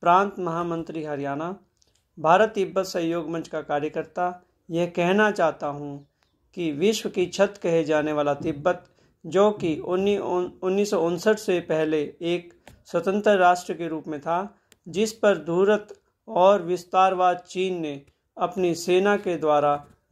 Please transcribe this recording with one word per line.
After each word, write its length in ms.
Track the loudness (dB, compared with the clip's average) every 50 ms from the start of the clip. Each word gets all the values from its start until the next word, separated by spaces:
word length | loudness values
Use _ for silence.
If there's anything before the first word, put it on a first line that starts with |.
प्रांत 380 | 2 4 4 4 4 0 -4 -6
महामंत्री 680 | -6 -4 -4 -4 -4 -4 -4 -6 -8 -8 -8 -8 -8
हरियाणा, 520 | -6 -6 -6 -6 -6 -6 -6 -6 -8 -10 -12 _ _ _ _ _ _ _ _ _ _ _ -2
भारत 340 | 4 4 6 6 6 2 0
तिब्बत 300 | -2 -4 -2 -2 -4 -4
सहयोग 460 | -2 -4 -2 -2 -2 -2 -4 -4 -6
मंच 180 | -6 -8 -8 -8
का 120 | -8 -8
कार्यकर्ता, 880 | -6 -4 -4 -2 -2 -4 -6 -6 -8 -6 -6 -4 -4 -4 -4 -8 _ _ _ _ _ -6
यह 160 | -2 -2 -2
कहना 440 | -2 -2 -2 0 2 4 4 2 2
चाहता 360 | 2 2 0 0 0 -2 -6
हूँ 420 | -8 -6 -8 -10 -12 -12 -14 -16 _ _ _ _ _ _ _ _ _ -10
कि 180 | -6 -6 -4
विश्व 360 | -2 0 0 0 0 0 -6 -6
की 180 | -2 -2 -4
छत 280 | -2 0 0 0 0 0 -6
कहे 220 | -4 0 0 0 2
जाने 280 | 2 0 0 0 0
वाला 220 | -2 0 0 0 -2
तिब्बत, 500 | -2 -4 -6 -6 -2 -2 -2 -2 -2 -6 _ _ _ _ _ _ _ -10
जो 240 | -2 2 4 4 4
कि 280 | 2 0 -2 -2 -2 -2
उन्नी-, 420 | -4 -4 -2 0 0 0 0 0
उन-, 300 | -2 -2 -2 -2 -4 -6 -8 -6
उन्नीस 280 | -4 -2 0 0 0 0
सौ 160 | 0 0 0
उनसठ 320 | 0 -2 0 0 0 0 0
से 220 | 0 -2 -2 -2
पहले 420 | 0 -2 -2 0 0 0 0 -2 -2 -4 -8 -8
एक 320 | -4 -4 -4 -4 -6 -12 -20 _ _ -20 -20 _ _
स्वतंत्र 500 | -4 -4 -2 -2 0 -2 2 4 4 4
राष्ट्र 380 | 6 6 6 4 4 -2 -10 -8
के 140 | -6 -6 -6
रूप 200 | -6 -8 -8 -8
में 120 | -10 -8
था, 380 | -4 -4 -4 -4 -4 -6 -14 _ _ _ _ _ -16 -8
जिस 240 | -2 -2 -2 -2
पर 260 | -2 2 4 4 4 2
धूर्त 640 | 0 -2 2 2 4 4 4 2 0 -10 -20 _ _ _ _ _ _ -4
और 340 | 2 6 6 6 6 6
विस्तारवाद 760 | 2 -4 -6 -6 -6 -2 2 4 4 4 4 2 2 2 2
चीन 440 | 0 -6 -10 -6 -4 -4 -4 -4 -4
ने 220 | -6 -8 -8 -10 -14 _ _ _ _ _ -6 -4
अपनी 360 | -4 -4 -2 -2 0 0 -2
सेना 420 | -2 0 0 2 2 4 2 2
के 200 | 0 0 -4 -4
द्वारा 500 | -2 2 2 2 4 4 2 0 0 -4 -14 _ _ _ -10